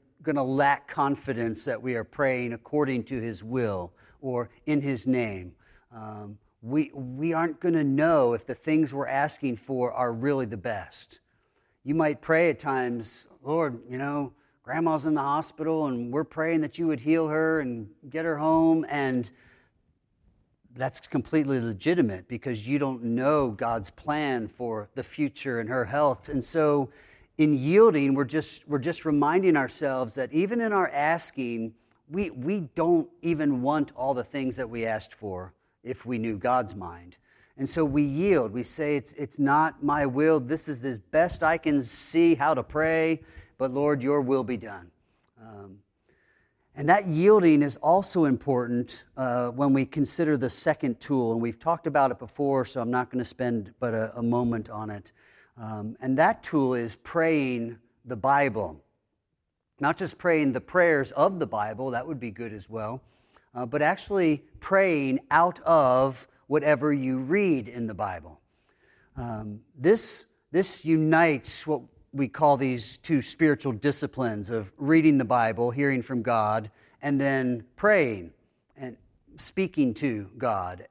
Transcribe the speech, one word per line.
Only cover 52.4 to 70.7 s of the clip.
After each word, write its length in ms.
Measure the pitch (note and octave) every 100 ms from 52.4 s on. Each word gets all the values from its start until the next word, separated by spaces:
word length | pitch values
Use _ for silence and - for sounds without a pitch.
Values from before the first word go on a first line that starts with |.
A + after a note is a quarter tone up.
| C#3+ C3+ B2
so 160 | C3
I'm 80 | A#2
not 200 | B2 B2
gonna 140 | B2+
spend 480 | A#2+ - A#2+ A#2 G2 -
but 140 | B2
a, 180 | A2+ A2 B2
a 40 |
moment 460 | A#2 A#2+ A#2+ A#2 A2
on 220 | G#2+ G#2+
it. 220 | G#2 - - _ _ _ -
Um, 380 | A2 A2 G#2+ -
and 160 | C3 C3
that 240 | E3+ A3+
tool 320 | - D#3 C3
is 220 | B2 A#2 -
praying 800 | - E3+ E3 D#3 C3 B2 A#2 A#2 _ _
the 120 | A#2+ A#2+
Bible. 640 | B2+ C#3 C#3+ A2 F2+ D2+ _ _ _ _ _ _ _ _ _ _
Not 160 | C#3+ D#3+
just 220 | F3+ -
praying 340 | F3+ D#3+ C#3+
the 80 | B2
prayers 520 | - F3+ E3+ D3+ B2+
of 260 | - E3+ F#3
the 80 | C#3+
Bible, 440 | A2 G#2+ A2 C3
that 140 | A#2+ C#3
would 140 | D3+
be 100 | A#2+
good 220 | G2 A#2
as 160 | G#2 F#2+
well, 320 | A2 G#2+ C3 - _ _ _ _
uh, 100 | B2
but 160 | B2 C#3+
actually 640 | D3 F#3+ - G3+ E3+ D3 - -
praying 600 | - F#3+ F#3+ D#3 C3+ C3 -
out 300 | F3+ F3 F3+
of 680 | - E3 C3+ B2+ C3+ B2+ - _ -
whatever 440 | D3 D3 D3 D3+
you 260 | C#3+ C3 C3
read 500 | C3 G3 G3 C#3+ A2+
in 180 | B2 A2+
the 80 |
Bible. 460 | G2 G#2 F2 D2 D2+ _ _ _ _ _ _ _ -
Um, 440 | A#2+ A2 G#2+ G#2 - -
this, 500 | C#3+ A3 - - - _ _
this 320 | E3 F#3